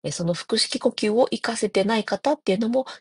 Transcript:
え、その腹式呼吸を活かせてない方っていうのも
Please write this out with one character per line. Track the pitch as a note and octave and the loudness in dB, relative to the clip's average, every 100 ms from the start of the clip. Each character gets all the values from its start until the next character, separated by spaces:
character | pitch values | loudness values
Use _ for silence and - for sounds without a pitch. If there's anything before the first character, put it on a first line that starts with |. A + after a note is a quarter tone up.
え、 | - | -6
そ | - | -4
の | E3+ | -2
腹 | F3 - A3 | -2 -2 -2
式 | - B3 | -2 0
呼 | B3 | -2
吸 | - G#3+ | 0 0
を | A3 C4+ | 2 2
活 | A3+ | 0
か | - A3+ | -4 -2
せ | G#3+ | 0
て | G3+ | 2
な | G3+ A3+ | 2 0
い | |
方 | G#3 G3+ C#4 | 0 -2 0
っ | D4+ | 0
て | - | 0
い | F#3+ | 0
う | |
の | A3+ | 2
も | B3+ C4 - | 0 -2 -10